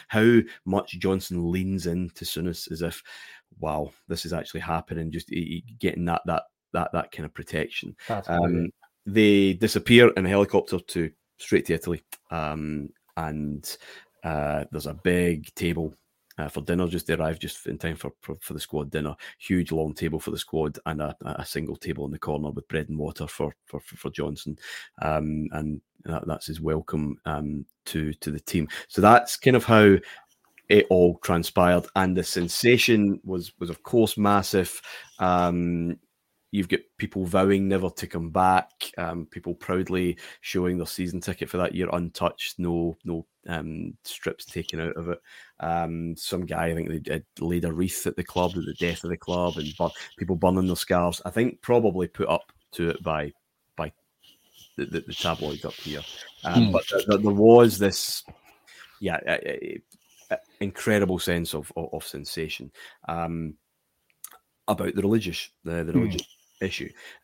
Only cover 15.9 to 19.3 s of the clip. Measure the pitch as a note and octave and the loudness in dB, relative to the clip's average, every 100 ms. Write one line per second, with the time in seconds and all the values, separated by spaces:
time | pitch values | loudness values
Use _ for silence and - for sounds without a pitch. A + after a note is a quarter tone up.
15.9 | - _ _ _ - D2+ D#2 D2+ F2 F2 | -8 _ _ _ -10 -8 -6 -2 0 0
16.9 | E2+ - E2 E2 E2 - - - - E2 | -2 -2 -2 -2 -4 -8 -10 -10 -8 -6
17.9 | D#2+ C#2+ - - D2+ - D2+ - D2+ C#2+ | -6 -10 -12 -14 -12 -12 -12 -8 -6 -4
18.9 | D#2 D2+ C#2+ - | -4 -6 -8 -14